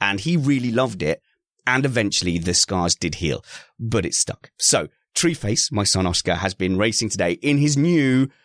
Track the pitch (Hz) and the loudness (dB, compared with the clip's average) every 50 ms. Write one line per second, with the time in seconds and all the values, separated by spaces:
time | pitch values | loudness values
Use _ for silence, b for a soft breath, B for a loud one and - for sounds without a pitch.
0 | 98 101 101 101 - 160 175 160 131 143 143 131 123 123 110 123 131 123 104 87 | -2 -2 -2 -2 0 0 0 2 2 2 2 2 0 0 0 0 0 0 -2 -4
1 | 73 76 80 - _ _ _ _ _ _ _ _ _ 127 127 139 139 135 117 120 | -2 -2 -2 -4 _ _ _ _ _ _ _ _ _ 0 0 0 0 0 0 0
2 | 107 98 - - 90 90 85 85 82 90 85 - - - 98 90 87 87 - - | 0 0 -2 -2 -2 0 -2 -2 -2 0 0 0 0 0 0 0 0 0 -2 -2
3 | - 82 76 - 90 76 62 57 B B B B B B B B 117 110 117 107 | -2 -6 -4 -2 -2 -2 -2 -4 B B B B B B B B -6 -2 -2 -2
4 | 87 - - - - - - - - - _ - - - 147 101 78 - - _ | -2 -2 -2 -4 -4 -4 -6 -10 -16 -20 _ -2 0 2 2 2 0 -4 -10 _
5 | _ _ _ - - 170 160 - - 104 113 - - - - 101 98 - - 98 | _ _ _ 0 0 0 0 -2 -4 -2 0 0 -2 0 0 0 0 2 2 2
6 | 92 87 87 - - 92 85 85 95 95 95 - 92 90 95 95 104 117 110 - | 0 0 0 -2 -2 -2 -2 -2 -2 -4 -4 -2 -2 0 0 2 0 0 0 0
7 | 117 104 - 98 90 87 87 - - 143 143 143 147 151 143 139 147 175 175 156 | -2 -2 -2 -2 0 0 -2 0 0 0 2 4 2 2 2 2 2 4 4 4
8 | 139 131 127 131 135 139 b b | 4 4 4 2 2 0 b b